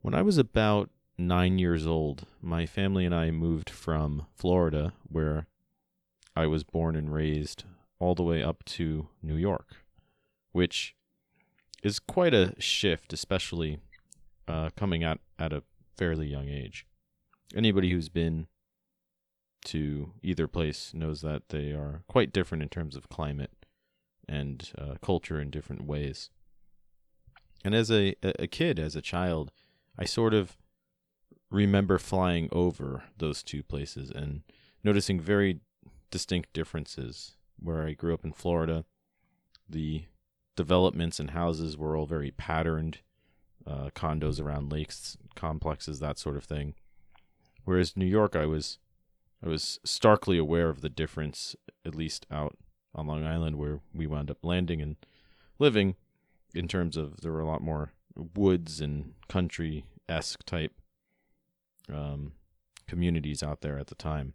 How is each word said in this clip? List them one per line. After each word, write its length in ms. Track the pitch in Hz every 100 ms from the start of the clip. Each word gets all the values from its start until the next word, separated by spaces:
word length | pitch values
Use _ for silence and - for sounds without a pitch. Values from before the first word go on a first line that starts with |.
When 100 | -
I 80 | 156
was 160 | 196 175
about 520 | 117 117 107 104 101 _ _ -
nine 400 | 87 90 90 92
years 300 | 90 85 78
old, 400 | 80 76 67 - _
my 240 | 87 82 85
family 400 | - 98 95 90
and 100 | 85
I 160 | 82
moved 380 | 80 85 80 -
from 560 | - - 78 76 73 73 -
Florida, 560 | 90 90 82 76 78 -
where 440 | - 78 78 78 78 _ _ _ _ _ _ _ _ -
I 100 | 80
was 200 | 78 73
born 320 | 82 82 78
and 160 | 76
raised, 500 | 76 78 76 73 - - - _ _
all 140 | 90
the 80 | 87
way 220 | 85 82
up 220 | 67 82 -
to 420 | - 82 78 78 _
New 160 | 80 78
York, 400 | 95 85 - - _ _ _ _ _ _ _
which 420 | 87 90 - - _ _ _ _ _ _ _ _ -
is 180 | 104 104
quite 340 | - - 175
a 200 | 120 92 -
shift, 540 | - - 104 82 -
especially, 680 | 80 - 92 - 85 80 76 - - _ - - _ -
uh, 260 | 80 80 -
coming 300 | 101 82 82
out 160 | 78 _ -
at 140 | 82
a 100 | 73 - _ _ -
fairly 320 | 85 80 73
young 220 | 71 69
age. 360 | 71 57 - - _ _ _ _ _ _ -
Anybody 360 | 110 98 92
who's 180 | 90 78
been 380 | 85 82 80 82 _ _ _ _ _ _ _ _ _ _ _ -
to 440 | 80 73 73 73 101
either 280 | 92 85 78
place 440 | 90 78 73 -
knows 280 | 80 78 76
that 260 | 78 76 -
they 240 | 76 73
are 320 | 73 73 76 -
quite 240 | 127 92
different 280 | 98 90 80
in 60 | 76
terms 300 | - 78 67
of 100 | -
climate 580 | - 76 71 69 _ _ _ _ _ _ _ -
and, 420 | 73 71 65 - -
uh, 180 | 73 69
culture 380 | - 90 - 78
in 100 | 71
different 360 | 73 - 71 73
ways. 440 | 73 71 65 - _ _ - - _ _ _ _ _ - - _ -
And 100 | 98
as 160 | 110 110
a, 260 | 110 98 98
a, 220 | 95 -
a 40 | -
kid, 320 | - 170 82
as 180 | 78 78
a 40 |
child, 520 | - 87 90 82 76 _ _ _ _ -
I 80 | 95
sort 280 | - 113
of 240 | 107 92 - _ _ _ _ _ _ _ _ _
remember 500 | 98 101 98 98 92
flying 500 | - 95 92 85 80
over 520 | - 87 78 69 67 - -
those 260 | 80 73
two 180 | - 71
places 460 | 69 73 85 - 69
and 320 | - 73 73 - _ _ _
noticing 360 | 104 101 - 92
very 400 | 80 101 98 90 _ _ - - _
distinct 440 | 92 - 90 80
differences. 840 | 76 80 80 76 - 62 - - _ _ -
Where 260 | 82 80 78
I 80 |
grew 200 | 78 85
up 120 | 82 82
in 80 |
Florida, 520 | 78 90 85 80 82 82 _ _ _ _ _ _ _ _
the 360 | 80 78 78 82 _ _ _ _ -
developments 640 | 80 90 90 - 85 -
and 120 | 73
houses 460 | 82 85 80 80 76
were 180 | 76 78
all 100 | 76
very 260 | 80 71
patterned, 680 | - - 80 82 78 80 - _ _ _ _ _ _ -
uh, 240 | 71 69 -
condos 460 | 80 78 78 76
around 300 | 73 73 71
lakes, 460 | 76 78 - - - - -
complexes, 640 | 82 80 78 76 - 73
that 180 | 76 69
sort 180 | - 71
of 80 |
thing. 300 | - 76 73 - - - - - _ _ _ _
Whereas 320 | - 90 90 -
New 100 | 92
York, 300 | 104 104 85
I 100 | 78
was, 340 | 78 - - _ _ _ _ _ _
I 40 | -
was 320 | 80 - - -
starkly 520 | - 113 104 - 87
aware 320 | 76 85 85
of 120 | 69
the 80 | 71
difference, 640 | 69 78 - 78 - - - - _ -
at 100 | 78
least 300 | 80 - -
out 280 | 73 76 - - _ _
on 140 | - 76
Long 160 | 76 78
Island, 320 | 82 80 76
where 220 | 73 73 -
we 140 | 82 78
wound 220 | 76 71
up 140 | 71
landing 380 | 82 90 87 85
and 160 | 73 78 - _ _ _ _ _
living, 360 | 143 107 98 92 _ _ _ _ _
in 140 | 80 85
terms 300 | 95 85 76
of 240 | 73 -
there 100 | 82
were 80 | 80
a 80 | 78
lot 140 | 80
more 320 | 78 78 76 _ _ -
woods 640 | 82 90 101 92 82 78
and 320 | 73 73 71 - -
country-esque 1160 | 95 87 - 82 78 - - - 82 - - -
type, 280 | 87 78 - _ _ _ _ _ _ _ _ _ _ -
um, 420 | 73 73 71 71 - _ _ _ - -
communities 560 | 87 87 82 73 71
out 180 | 76 76
there 160 | 76 71
at 100 | 71
the 80 | -
time. 380 | 80 78 67